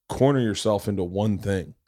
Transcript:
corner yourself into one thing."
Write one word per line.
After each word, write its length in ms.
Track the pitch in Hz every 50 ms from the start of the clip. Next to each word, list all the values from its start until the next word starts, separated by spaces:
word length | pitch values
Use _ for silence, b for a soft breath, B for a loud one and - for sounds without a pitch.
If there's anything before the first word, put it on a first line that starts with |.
| _ -
corner 300 | - - 123 139 143 135
yourself 460 | 123 110 98 - - 110 104 101 -
into 160 | - 101 95 92
one 360 | 87 90 101 104 107 104 92
thing." 360 | 101 101 98 95 82 76 - _ _